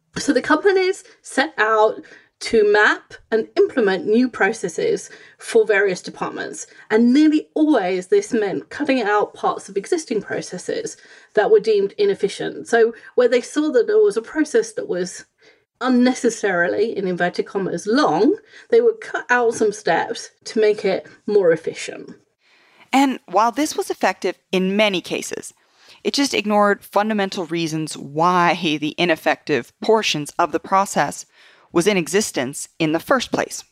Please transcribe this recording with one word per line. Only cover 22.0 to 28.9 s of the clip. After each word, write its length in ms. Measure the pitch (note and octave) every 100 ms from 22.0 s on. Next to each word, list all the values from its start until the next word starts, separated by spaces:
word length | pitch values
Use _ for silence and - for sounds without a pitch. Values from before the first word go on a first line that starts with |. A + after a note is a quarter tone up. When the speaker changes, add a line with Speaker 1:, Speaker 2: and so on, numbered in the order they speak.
| - - _ _ _ _ _ _ _
Speaker 2:
And 280 | C4 C#4 - -
while 260 | F#3 A3+
this 240 | A3+ D4+ -
was 120 | F#4
effective 480 | - G#3 F#3 F#3 - _
in 260 | F#3 F#3 G3+
many 240 | G#3+ F3+
cases, 540 | - - - - - - _ _ - -
it 100 | -
just 220 | C#4+ C#4
ignored 500 | B3 G#3 G#3 G3+ G3
fundamental 640 | - G3+ G#3+ G#3+ G3 G3+ D#3
reasons 500 | E3+ D#3+ D#3 D#3 -
why 580 | C#3 C#3+ F3 F3+ F3 E3+ E3+ D3
the 160 | D3+